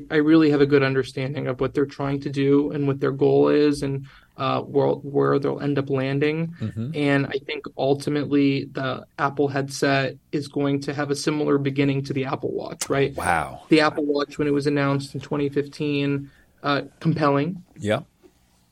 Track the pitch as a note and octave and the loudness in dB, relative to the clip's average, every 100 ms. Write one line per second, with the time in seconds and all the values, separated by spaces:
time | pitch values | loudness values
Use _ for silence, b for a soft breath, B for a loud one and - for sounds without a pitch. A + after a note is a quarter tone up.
0 | - D#3+ D3+ D#3+ D#3 D3 C#3 C#3+ C3+ C3+ | 0 2 6 6 6 4 6 4 4 0
1 | B2+ C#3 C3 C3+ C3+ C3 C3 D3+ C#3 - | -2 -6 -6 -4 -6 -2 -2 0 -2 -2
2 | C#3 C#3+ D3 C#3 C#3 C#3+ D3 D3+ C#3 C#3 | -4 -4 -4 0 4 4 2 0 -2 0
3 | C#3 C3+ C#3 C#3 D3 D3 D3 C#3+ C#3 C#3 | -2 2 4 4 4 4 4 2 -4 -6
4 | C#3 B B - C3 C3 C3+ C#3 C#3 C#3+ | -8 B B -6 -2 -2 0 2 2 0
5 | C#3 C#3 C#3 C#3 C#3 C#3 C#3+ C#3 C#3 C3+ | -2 0 2 2 0 -2 -2 -2 -2 -2
6 | C3+ C#3 D3 D#3+ E3 - G#2+ A2 A#2+ D3+ | -2 0 0 0 -4 -6 -8 -6 -6 -2
7 | C#3+ C#3 C3+ C#3 - D3+ - - C3+ C#3+ | 2 2 0 -4 -8 -10 -10 -2 0 0
8 | D3 D3 C#3+ C#3+ C#3 C3+ C#3 D3 C3 B2+ | 0 -2 0 2 4 2 -4 -6 -6 -6
9 | - - C#3+ C#3 C#3 C3+ C#3 - C#3+ C#3 | -10 -4 -2 0 0 0 -4 -2 2 2
10 | C3 - _ D#3 C#3 C#3+ C#3+ C#3 C#3+ C#3+ | 0 -6 _ -8 -6 -2 0 -2 -4 -4
11 | C#3+ C#3 E3 D3+ D3 C#3 C#3 C3+ C#3+ C3+ | -4 -2 -2 0 2 2 2 0 0 0
12 | C3+ C3 C3 - C3 - - - - C#3 | -4 -4 -4 -6 -6 -6 -8 -8 -2 0
13 | C3+ C3+ F2 E2 C#2+ - - D#3 D3+ D#3 | 0 0 0 0 -2 -8 2 4 4 2
14 | D3 C#3+ C#3+ - D3 C#3+ D3 C#3+ C#3 C#3 | -2 -2 -2 -2 0 0 0 0 0 0
15 | C#3 C#3 - D3 C#3+ C#3+ C#3+ - D3 C#3+ | -4 -12 -6 -4 -2 -2 -4 -6 -4 -2
16 | C#3+ C#3+ C#3 B B _ C#3+ C#3 C#3 _ | -2 -4 -6 B B _ -4 -2 -4 _
17 | E3 D3+ D3 C#3 D#3 G3 - - G#2 G#2+ | -2 2 2 2 0 -6 -14 -6 -2 -2
18 | - _ - _ _ _ _ | -4 _ -20 _ _ _ _